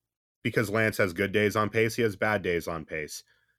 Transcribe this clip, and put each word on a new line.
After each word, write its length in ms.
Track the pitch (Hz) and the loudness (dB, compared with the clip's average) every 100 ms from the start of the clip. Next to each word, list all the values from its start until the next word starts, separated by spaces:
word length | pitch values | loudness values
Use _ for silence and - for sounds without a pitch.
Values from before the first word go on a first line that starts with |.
| _ _ _ _ 120 | _ _ _ _ -2
Because 220 | 131 104 | 0 0
Lance 280 | 107 110 104 | 2 2 2
has 160 | 101 | 0
good 180 | 85 98 | 0 0
days 240 | 104 104 107 | 2 2 2
on 140 | 104 | 0
pace, 260 | 113 110 110 | 2 0 2
he 60 | |
has 140 | 113 92 | -2 0
bad 260 | 110 104 | 0 0
days 260 | 90 85 85 | 0 -2 -2
on 180 | 82 73 | -8 -8
pace. 380 | 80 73 - - _ _ | -8 -8 -12 -20 _ _